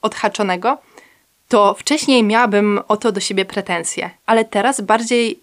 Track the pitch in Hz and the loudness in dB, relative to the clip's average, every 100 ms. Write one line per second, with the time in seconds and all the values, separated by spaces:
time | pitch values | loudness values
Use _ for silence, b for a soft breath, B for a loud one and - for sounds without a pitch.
0 | 220 - 214 - 202 185 220 277 b b | -6 -2 -4 -2 -2 -2 -2 -4 b b
1 | b b b _ _ 226 202 202 - 302 | b b b _ _ 2 2 2 -2 -2
2 | - 254 214 226 240 208 208 202 - 208 | 2 2 4 2 2 2 2 0 -2 -2
3 | 233 196 - 190 190 - 190 175 165 - | 0 -2 -4 -4 -4 -6 -4 -6 -4 -8
4 | 175 - - 226 220 208 226 269 196 277 | -10 -10 0 0 2 0 0 -2 0 0
5 | 233 240 233 - | 2 0 0 -4